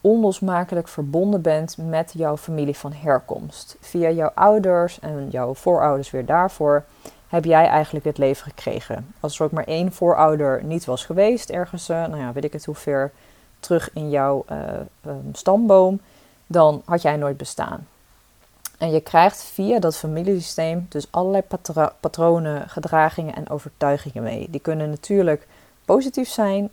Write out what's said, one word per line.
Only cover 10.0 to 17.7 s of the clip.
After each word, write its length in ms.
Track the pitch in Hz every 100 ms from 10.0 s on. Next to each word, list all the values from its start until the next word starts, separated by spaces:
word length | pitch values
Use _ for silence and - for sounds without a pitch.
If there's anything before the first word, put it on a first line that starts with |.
| 175 - 156 156 143 131
niet 200 | 151 165
was 200 | - 123
geweest, 460 | - 175 214 240 -
ergens, 380 | 175 175 175 -
eh, 80 | 165
nou 200 | 165 151
ja, 160 | 127
weet 120 | 131
ik 80 | 147
het 120 | 151
hoe 100 | -
ver 380 | 147 - 139 139 _ _ _ _ _
terug 300 | - 170 -
in 180 | - 151
jouw, 340 | 143 135 139 -
eh, 120 | 147 - - - _
ehm, 120 | 151 139 139
stamboom, 680 | 143 - 202 226 190 185 196 _ _ _ _ -
dan 360 | 170 156 147
had 180 | - 175
jij 140 | 156 151
nooit 200 | 143 139
bestaan. 500 | 143 - -